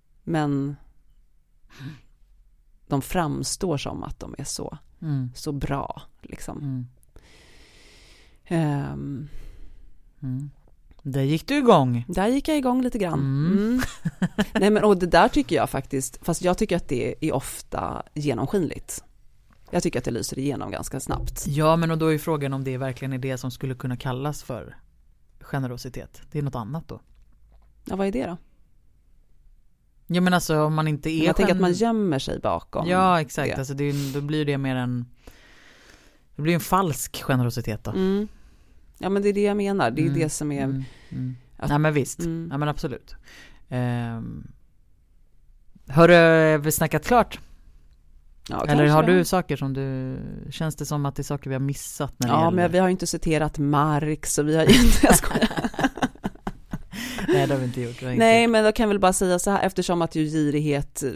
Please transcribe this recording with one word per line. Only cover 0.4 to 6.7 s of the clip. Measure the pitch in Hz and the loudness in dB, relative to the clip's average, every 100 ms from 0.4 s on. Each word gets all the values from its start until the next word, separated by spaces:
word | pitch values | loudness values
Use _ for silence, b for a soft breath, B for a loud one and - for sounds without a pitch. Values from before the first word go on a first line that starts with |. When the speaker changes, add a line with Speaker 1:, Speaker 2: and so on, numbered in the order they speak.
| 151 139 139 143 - - _ _ _ _ _ _ - B 135 156 - _ _ _ _ _ _ _ - | 0 -2 -4 -8 -16 -20 _ _ _ _ _ _ -20 B -16 -18 -20 _ _ _ _ _ _ _ -6
Speaker 1:
de | 139 | -4
framstår | - 185 160 135 135 - 190 143 | -2 -2 -2 -4 -6 -4 -4 -4
som | - - | -6 -8
att | - - | -10 -12
de | - - | -14 -12
är | |
så, | - - - 151 - _ | -10 -10 -10 -14 -20 _
Speaker 2:
Mm. | 160 143 127 | -6 -4 -4
Speaker 1:
så | 123 - | -8 -8
bra, | 143 143 139 - - - _ | -6 -4 -4 -6 -10 -18 _
liksom. | - - - - | -18 -14 -12 -10
Speaker 2:
Mm. | 143 | -8